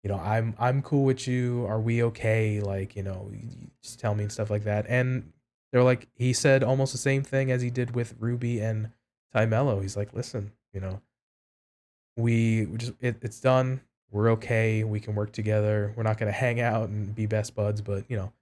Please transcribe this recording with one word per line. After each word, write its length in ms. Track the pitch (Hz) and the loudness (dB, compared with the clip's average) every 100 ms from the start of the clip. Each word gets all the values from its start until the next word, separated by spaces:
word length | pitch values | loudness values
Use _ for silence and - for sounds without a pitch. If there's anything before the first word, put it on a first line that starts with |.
you 60 | 101 | -4
know, 80 | 98 | -4
I'm, 380 | 87 113 113 110 | 0 0 0 0
I'm 240 | 123 135 | 0 0
cool 220 | 135 147 | 0 2
with 240 | 135 131 - | 2 2 0
you. 360 | 127 123 120 110 | -2 0 -2 -2
Are 120 | 110 | 0
we 240 | 113 117 | 0 2
okay? 580 | 117 113 113 110 110 104 | 0 0 0 2 2 0
Like, 360 | 101 98 98 104 | -2 -4 -6 -6
you 80 | |
know, 240 | 98 92 98 | -8 -8 -10
y-, 80 | 104 | -12
y-, 300 | 113 - - _ | -14 -16 -20 _
just 200 | - - | -20 -6
tell 160 | 110 104 | -2 -2
me," 80 | |
and 80 | 104 | -2
stuff 180 | - 107 | -4 -2
like 140 | 104 | -2
that. 200 | 104 104 104 | 0 -2 0
And 440 | 123 127 127 - _ _ _ _ | 0 2 -2 -6 _ _ _ _
they're 140 | 123 | 4
like, 240 | 127 127 - _ | 6 4 -2 _
he 160 | 127 | 0
said 320 | 123 147 135 | 2 6 6
almost 260 | 131 131 135 | 6 2 0
the 80 | 123 | 0
same 240 | 139 135 | 0 0
thing 300 | 139 135 131 | 0 0 0
as 100 | 127 | 0
he 80 | 123 | 0
did 240 | 123 120 | -2 -2
with 220 | 120 120 - | -2 -4 -4
Ruby 400 | 113 120 120 120 | -4 -2 -2 -2
and 320 | 110 110 110 - _ _ _ | -2 -2 -4 -10 _ _ _
Ty 140 | 123 113 | 2 4
Mello. 320 | 113 139 101 | 4 2 0
He's 180 | 98 101 | -2 -4
like, 160 | 104 | -6
"Listen, 380 | - - 117 101 - _ | -6 -8 -8 -8 -12 _
you 60 | 98 | -10
know, 200 | 95 98 _ _ _ _ _ _ _ _ _ _ _ - | -8 -10 _ _ _ _ _ _ _ _ _ _ _ -2
we, 500 | 117 117 113 110 104 | 2 4 4 2 0
we 120 | 107 | -4
just, 160 | 120 - | -8 -6
it, 140 | 123 113 | -6 -4
it's 160 | 113 - | -10 0
done. 420 | 131 131 127 131 _ _ _ | 4 4 2 -4 _ _ _
We're 220 | 101 113 | 0 2
okay. 500 | 113 - 113 113 110 | 2 0 0 2 2
We 160 | 110 107 | 0 -4
can 160 | 107 | -4
work 160 | 104 107 | -4 -4
together. 640 | - 107 107 104 107 104 110 | -4 0 2 2 2 -2 -2
We're 60 | |
not 160 | 110 107 | -2 0
gonna 140 | 107 | -2
hang 280 | 101 127 120 | 0 0 2
out 280 | 117 110 110 | 0 0 -2
and 260 | 107 101 | -4 -6
be 120 | 107 107 | -4 -2
best 280 | 107 104 | 0 -2
buds, 260 | - 104 107 | -2 -2 -2
but, 240 | 101 98 - | -4 -6 -4
you 60 | 113 | -6
know 160 | 95 _ | -6 _